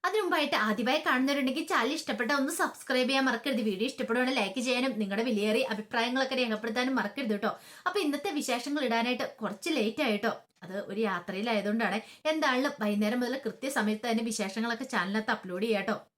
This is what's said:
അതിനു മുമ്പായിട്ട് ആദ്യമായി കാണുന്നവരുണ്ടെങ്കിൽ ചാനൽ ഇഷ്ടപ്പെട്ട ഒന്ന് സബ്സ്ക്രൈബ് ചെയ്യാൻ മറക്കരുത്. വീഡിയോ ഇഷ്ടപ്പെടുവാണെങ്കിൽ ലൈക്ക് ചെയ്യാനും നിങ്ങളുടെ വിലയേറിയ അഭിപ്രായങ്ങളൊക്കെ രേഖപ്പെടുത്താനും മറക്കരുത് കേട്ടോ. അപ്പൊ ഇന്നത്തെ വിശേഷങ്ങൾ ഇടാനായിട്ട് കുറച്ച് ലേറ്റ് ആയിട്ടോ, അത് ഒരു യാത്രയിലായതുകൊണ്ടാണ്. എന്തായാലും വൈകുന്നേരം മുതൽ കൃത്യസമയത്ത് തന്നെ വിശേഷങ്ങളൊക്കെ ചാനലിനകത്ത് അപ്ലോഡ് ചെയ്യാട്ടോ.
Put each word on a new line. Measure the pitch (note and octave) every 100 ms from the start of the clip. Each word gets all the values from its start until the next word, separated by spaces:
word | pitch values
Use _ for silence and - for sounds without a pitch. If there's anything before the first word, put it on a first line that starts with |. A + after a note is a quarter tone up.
അതിനു | F4+ G#4+
മുമ്പായിട്ട് | F#4 E4+ D4 C4+
ആദ്യമായി | G#3+ G#3 A#3+ D4+
കാണുന്നവരുണ്ടെങ്കിൽ | D#4 B3+ C4 C#4+ C4 C4
ചാനൽ | D#4+ D4+ A#3
ഇഷ്ടപ്പെട്ട | D#4 - G#3+ A3+
ഒന്ന് | C#4+ C4+
സബ്സ്ക്രൈബ് | - E4+ - - B3+ B3+
ചെയ്യാൻ | C4+
മറക്കരുത്. | C4 A#3 C#4+ B3
വീഡിയോ | A3 F#3 B3+
ഇഷ്ടപ്പെടുവാണെങ്കിൽ | - A3 A#3 B3+ C4+
ലൈക്ക് | G3 F#3+
ചെയ്യാനും | B3 B3 C4+ G#3+
നിങ്ങളുടെ | G3+ G3
വിലയേറിയ | A#3+ G#3+ G#3 A3+
അഭിപ്രായങ്ങളൊക്കെ | - G#3 G#3+ A#3+ A#3 B3+ C4 C4
രേഖപ്പെടുത്താനും | A#3+ G#3+ A#3 A3+ B3 C4
മറക്കരുത് | G3+ - B3
കേട്ടോ. | G#3 G3+ - - - -
അപ്പൊ | G4+
ഇന്നത്തെ | D#4 C#4+ G4
വിശേഷങ്ങൾ | D4+ - B3 C#4+ D4
ഇടാനായിട്ട് | B3+ A3+ A#3+ B3 B3+ -
കുറച്ച് | G#3+ G3+ E4+
ലേറ്റ് | D#4 G#3+ A3
ആയിട്ടോ, | C4+ G#3 A3+ - - _
അത് | F3 F#3+ G3+
ഒരു | G3
യാത്രയിലായതുകൊണ്ടാണ്. | A3 F3+ F3 F#3 A#3 G#3+ G3+ A3 G#3 G3+ - - D4+
എന്തായാലും | D#4 D4 B3 C#4 -
വൈകുന്നേരം | G#3+ G#3 G#3 B3
മുതൽ | A#3+ C4+
കൃത്യസമയത്ത് | A3+ - C4+ C4+ G#3+ G#3+ A#3+
തന്നെ | A3+
വിശേഷങ്ങളൊക്കെ | A3+ G#3+ G3 A3+ A#3 A3+
ചാനലിനകത്ത് | C4 A3 F3+ G#3 G#3+
അപ്ലോഡ് | G#3+ F#3 F3+
ചെയ്യാട്ടോ. | A3+ G#3 F#3+ G#3 -